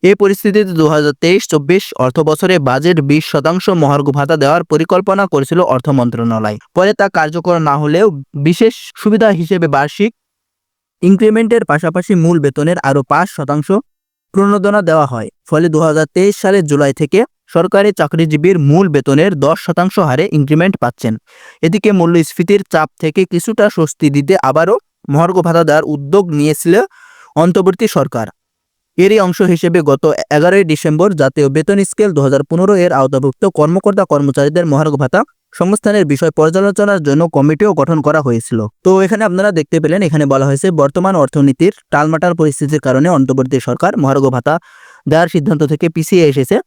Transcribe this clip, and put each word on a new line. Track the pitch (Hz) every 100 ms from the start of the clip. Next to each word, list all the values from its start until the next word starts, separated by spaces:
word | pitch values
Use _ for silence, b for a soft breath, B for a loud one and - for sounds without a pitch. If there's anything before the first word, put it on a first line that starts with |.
এই | 180 202
পরিস্থিতিতে | 202 196 214 202 196 165
দুহাজার | 156 156 147 143
তেইশ | 165 185 -
চব্বিশ | 156 139 185 - -
অর্থ | 127 127 156
বছরে | 156 175 185 135
বাজেট | 127 160 170 139
বিশ | 147 156
শতাংশ | 156 151 180 - 180
মহার্ঘ | 147 143 143
ভাতা | 143 143 160
দেওয়ার | 139 165 -
পরিকল্পনা | 156 160 185 202 190 196
করেছিল | 151 139 165 180
অর্থ | 131 139
মন্ত্রণালয়। | 135 120 113 117 113 107 107 _
পরে | - 190
তা | 214 202 180
কার্যকর | 156 165 170 170
না | 156 139
হলেও | 147 160 208 147 135 - 143
বিশেষ | 175 226 - - -
সুবিধা | - 208 220
হিসেবে | 185 165 185 165
বার্ষিক | 143 143 - 208 - _ _ _ _ _ _ _ _
ইনক্রিমেন্টের | 175 196 214 214 233 233 -
পাশাপাশি | 147 165 170 180 190
মূল | 165 175
বেতনের | 143 135 147 180 -
আরও | 139 135
পাঁচ | 147 185 -
শতাংশ | 135 147 147 196 - _ _ _ _
প্রণোদনা | 196 202 202 196 208 170
দেওয়া | 160 139
হয়। | 120 107 _ _
ফলে | 151 170
দুহাজার | 156 160 151 156
তেইশ | - 190 202
সালের | 196 196 156
জুলাই | 143 143 135
থেকে | 147 185 233 _ _
সরকারি | 165 180 196 202 196
চাকরিজীবীর | 156 160 165 151 165 185 143
মূল | 156 196
বেতনের | 143 131 143 185 165 139
দশ | 160 -
শতাংশ | 170 180 -
হারে | 165 127 175 156
ইনক্রিমেন্ট | 139 151 180 190
পাচ্ছেন। | 123 - 117 110 _ B B B
এদিকে | 165 202 208 202
মূল্যস্ফীতির | 170 170 156 - 170 202 190
চাপ | 170 156 _
থেকে | 160 151 190
কিছুটা | 175 - 220 208
স্বস্তি | - 156 - 151
দিতে | 143 143 156 131
আবারও | 139 165 226 _ _ -
মহার্ঘ | 143 170 185
ভাতা | 170 165
দেওয়ার | 165 147 156
উদ্যোগ | 147 139 190 180 147
নিয়েছিল | 147 151 170 185 381 b b b b -
অন্তর্বর্তী | 170 180 185 185 226 -
সরকার। | 139 123 107 - _ _ _ _ _ -
এরই | 185 220 190
অংশ | 175 185
হিসেবে | 170 180 170 147
গত | 139 160 - - 151
এগারোই | 165 196 180
ডিসেম্বর | 151 170 151 190 175
জাতীয় | 135 147 143
বেতন | 143 156 196 190
স্কেল | - 214 151
দুহাজার | 139 135 143
পনেরো | 165 190 202
এর | 175 131
আওতাভুক্ত | 135 135 139 - 196 -
কর্মকর্তা | 151 180 202 196 190
কর্মচারীদের | 147 143 135 143 156 170
মহার্ঘ | 143 156 143
ভাতা | 135 180 - _ _
সংস্থানের | - 175 208 214 208 165
বিষয় | 143 165 151
পর্যালোচনার | 156 175 202 196 208 196 147
জন্য | 139 170 147
কমিটিও | 143 156 208
গঠন | 185 135 -
করা | 147 156 135
হয়েছিল। | 117 - 117 107 _
তো | 185 190
এখানে | 190 220 214
আপনারা | 180 202
দেখতে | 170 147 165
পেলেন, | 151 175 185
এখানে | 151 143
বলা | 135 135
হয়েছে | 139 190 165
বর্তমান | 139 156 190 190
অর্থনীতির | 139 156 139 127 170 - _
টালমাটাল | 147 156 160 180 170
পরিস্থিতির | 156 139 143 151 139
কারণে | 131 156 165
অন্তর্বর্তী | 135 131 131 131 -
সরকার | 123 180 214
মহার্ঘ | 139 135 135 127
ভাতা | 131 165 B B B B -
দেওয়ার | 151 170
সিদ্ধান্ত | 180 147 156 151
থেকে | 151 170
পিছিয়ে | 165 156 185 160
এসেছে। | 139 127 220